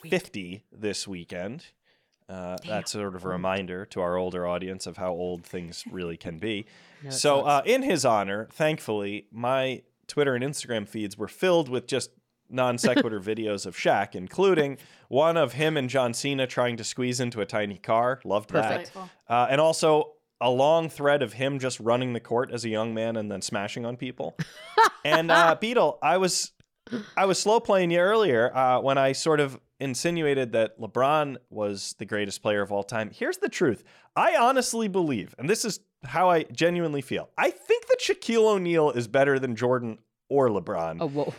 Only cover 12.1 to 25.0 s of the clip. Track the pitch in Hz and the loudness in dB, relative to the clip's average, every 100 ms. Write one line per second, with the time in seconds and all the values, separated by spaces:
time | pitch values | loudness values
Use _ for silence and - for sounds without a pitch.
12.1 | _ _ _ _ 127 127 120 127 123 117 | _ _ _ _ -2 0 2 2 2 0
13.1 | 107 95 110 107 98 95 - 180 117 101 | -4 -4 -4 -2 -4 -6 -2 2 2 0
14.1 | 95 90 - 196 165 139 131 - - - | -6 -6 2 4 4 0 -4 -18 -20 -2
15.1 | 123 160 165 131 120 156 151 127 131 123 | 2 4 4 0 0 0 0 0 0 0
16.1 | 117 139 139 127 - 120 117 104 - 123 | -2 -2 -2 -2 0 0 -2 -6 -4 -2
17.1 | 123 120 113 98 110 104 95 - 113 123 | -2 -4 -4 -4 -2 -4 -6 0 2 2
18.1 | 131 95 101 - - 214 - 165 196 180 | -2 -2 -2 0 0 0 -2 -6 -14 -16
19.1 | - - 120 120 139 160 156 160 151 151 | -18 -2 0 2 4 4 4 4 4 0
20.1 | - _ - 120 123 143 165 165 - 143 | -8 _ -2 0 4 4 4 0 0 2
21.1 | 143 117 107 131 139 127 - 110 120 127 | 2 0 -2 -4 -2 -4 -2 0 0 0
22.1 | 117 - 113 135 120 117 107 117 113 113 | -6 -2 -2 -2 -4 -4 -2 -2 -2 -4
23.1 | 113 104 98 - 104 101 - 117 123 127 | -4 -6 -8 -6 -6 -6 -6 -8 -8 -10
24.1 | - - - - - - - 440 - | -8 -10 -8 -10 -12 -2 2 2 2